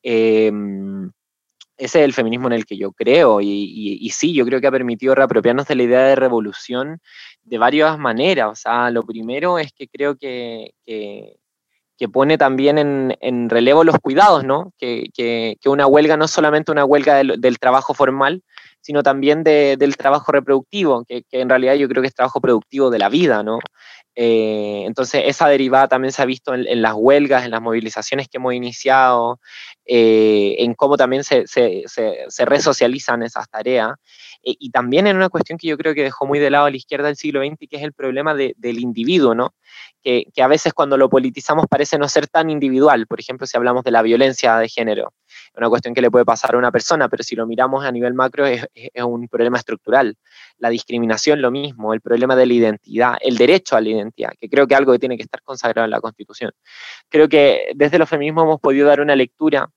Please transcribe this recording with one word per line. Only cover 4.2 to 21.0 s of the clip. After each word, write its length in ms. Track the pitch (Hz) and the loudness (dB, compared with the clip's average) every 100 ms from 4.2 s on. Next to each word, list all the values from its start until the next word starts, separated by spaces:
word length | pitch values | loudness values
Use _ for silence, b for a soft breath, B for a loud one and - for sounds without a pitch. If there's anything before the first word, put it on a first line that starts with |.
| 156 | -2
yo 120 | 156 | 0
creo 160 | 120 131 | 0 0
que 80 | 135 | 0
ha 20 | |
permitido 460 | 131 123 113 131 131 | -2 -4 -4 0 2
reapropiarnos 500 | 135 117 117 127 143 | 2 2 2 0 -2
de 80 | |
la 80 | 135 | -2
idea 200 | 120 127 | 2 4
de 120 | 131 | 4
revolución 840 | 131 131 117 104 - - 123 139 165 B B B B | 4 2 0 -4 -12 -10 -8 -8 -12 B B B B
de 160 | _ 117 | _ 0
varias 400 | 120 147 156 156 | 2 4 2 0
maneras. 500 | 135 113 165 165 110 | -4 0 0 0 -2
O 60 | |
sea, 360 | 107 117 120 120 | -4 -4 -2 0
lo 120 | 117 | -2
primero 560 | 113 113 113 135 175 175 | -6 -10 -8 -6 -2 -2
es 140 | 147 | -4
que 160 | _ 135 | _ -20
creo 260 | 135 143 131 | -6 -6 -6
que, 580 | 139 123 120 113 110 _ - | -10 -10 -10 -12 -16 _ -14
que, 500 | 110 104 104 107 _ _ _ _ _ _ _ | -12 -12 -14 -20 _ _ _ _ _ _ _
que 100 | 117 | -4
pone 300 | 127 139 156 | 0 2 4
también 400 | 139 131 143 151 | 2 2 2 2
en, 380 | 147 139 131 - | 0 -2 -4 -4
en 300 | 120 123 117 | -4 -4 0
relevo 320 | 117 120 151 | 2 4 6
los 160 | 165 151 | 4 2
cuidados, 460 | - 143 208 160 | 0 4 6 4
¿no? 280 | 135 143 185 _ | 2 -4 -4 _
Que, 320 | 127 117 - | -8 -8 -10
que, 440 | - 120 117 113 - | -6 -4 -2 -4 -2
que 80 | 135 | 0
una 200 | 139 139 | 2 6
huelga 280 | 147 151 151 | 6 4 2
no 100 | 156 | 0
es 40 | |
solamente 400 | - 151 151 156 | 2 2 0 0
una 140 | 151 | 0
huelga 320 | 139 147 143 139 | 4 4 4 4
del, 240 | 139 104 | 2 2
del 180 | 127 120 | 0 2
trabajo 340 | 127 131 131 | 2 2 0
formal, 520 | 143 135 135 139 185 _ B B B | 0 0 2 -2 -2 _ B B B
sino 220 | - 147 | -4 0
también 400 | 139 139 139 151 | 0 2 0 2
de, 340 | 160 151 143 135 | 2 4 2 2
del 200 | 143 135 | 0 0
trabajo 340 | - 151 127 | 0 0 2
reproductivo, 760 | 143 135 135 139 202 165 123 | -2 2 -2 -2 -2 0 0